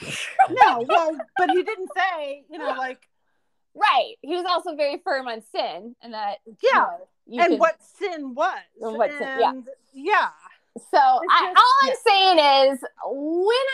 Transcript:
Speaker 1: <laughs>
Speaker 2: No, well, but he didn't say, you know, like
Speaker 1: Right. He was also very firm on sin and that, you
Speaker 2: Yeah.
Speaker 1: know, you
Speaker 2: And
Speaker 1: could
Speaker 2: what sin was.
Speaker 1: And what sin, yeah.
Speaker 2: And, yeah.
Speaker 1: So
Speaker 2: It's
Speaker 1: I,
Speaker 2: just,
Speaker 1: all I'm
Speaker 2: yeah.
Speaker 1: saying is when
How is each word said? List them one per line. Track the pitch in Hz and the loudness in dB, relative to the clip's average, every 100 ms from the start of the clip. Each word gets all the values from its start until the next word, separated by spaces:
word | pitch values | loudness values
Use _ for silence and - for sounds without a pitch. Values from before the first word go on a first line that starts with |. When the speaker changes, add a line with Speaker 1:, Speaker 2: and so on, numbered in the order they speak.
Speaker 1:
<laughs> | - - - - 392 370 | -10 -10 -6 0 0 6
Speaker 2:
No, | 427 302 240 | 4 4 2
well, | 349 320 311 - - | 2 0 -4 -10 -2
but | 359 | 0
he | 370 | 2
didn't | 359 415 370 359 | -2 -6 -8 -4
say, | 370 339 294 285 285 | -4 -4 -8 -12 _
you | 311 | -10
know, | 311 254 | -8 -6
like | 254 262 _ _ _ _ _ _ _ | -8 -10 _ _ _ _ _ _ _
Speaker 1:
Right. | - 403 285 202 - | -2 0 2 -2 -8
He | 269 359 | -8 -6
was | 359 | -2
also | 349 349 302 | -4 -4 -4
very | 285 339 | -4 -4
firm | - 277 262 | -4 -6 -6
on | 226 220 | -12 -10
sin | 277 247 160 220 247 | -8 -6 -8 -14 -20
and | 240 | -16
that, | 220 208 196 - | -10 -8 -8 -14
you | 214 | -4
Speaker 2:
Yeah. | 466 494 | 0 2
Speaker 1:
know, | 226 175 - _ _ | 0 -4 -18 _ _
you | 240 | 0
Speaker 2:
And | 339 | 0
Speaker 1:
could | 285 | 2
Speaker 2:
what | 330 320 | 0 0
sin | _ _ 381 330 269 | _ _ -10 -8 -10
was. | 247 349 302 175 _ | -4 -4 -4 -12 _
Speaker 1:
And | 220 220 | -10 -2
what | 220 | -2
sin, | 294 277 269 | -2 -6 0
yeah. | - | 0
Speaker 2:
And, | 262 233 523 _ | -2 -12 -20 _
yeah. | 269 294 415 214 156 170 _ _ - | -10 -2 0 0 -8 -20 _ _ -20
Speaker 1:
So | - 330 269 254 | -2 2 4 2
Speaker 2:
It's | 349 | 2
Speaker 1:
I, | 339 370 | 2 4
Speaker 2:
just, | 359 | 4
Speaker 1:
all | 480 539 | 6 4
I'm | 539 | 2
Speaker 2:
yeah. | 480 453 | 0 2
Speaker 1:
saying | 392 381 349 285 269 269 | 4 6 6 6 6 4
is | 269 - - | 2 -8 -12
when | - 262 294 339 381 480 539 | -10 -8 -4 -2 0 0 0